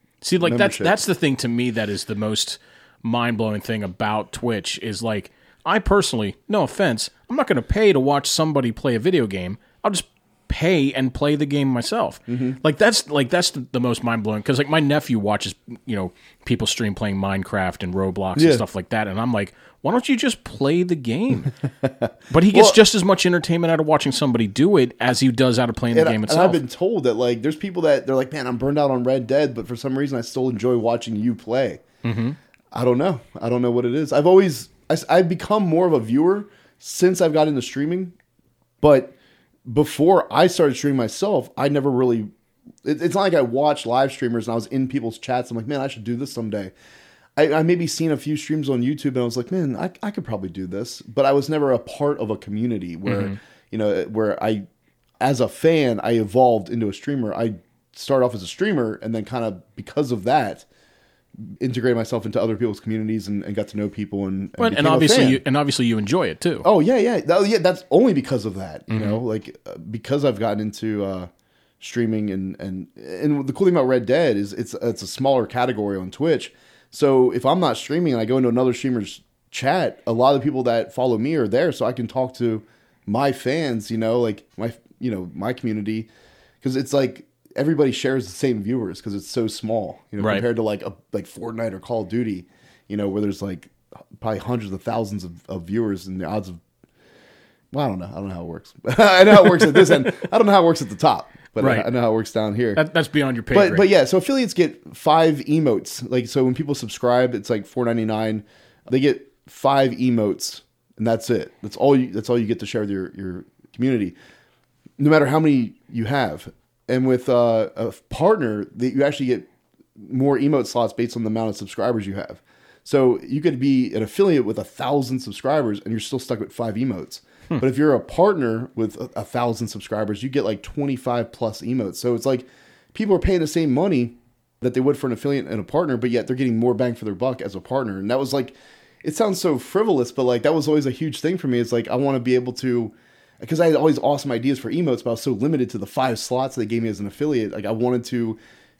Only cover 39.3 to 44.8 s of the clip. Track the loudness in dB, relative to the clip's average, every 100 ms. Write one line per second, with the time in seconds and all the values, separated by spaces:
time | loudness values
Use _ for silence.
39.3 | _ _ _ -4 0 0 2 4 4 4
40.3 | 4 4 4 2 2 0 0 -2 -2 -2
41.3 | 0 -2 -4 0 0 0 2 2 0 -4
42.3 | -12 _ _ -20 _ -6 -2 -2 0 2
43.3 | 2 2 2 0 0 0 0 0 0 -4
44.3 | -2 -2 -4 -4 -4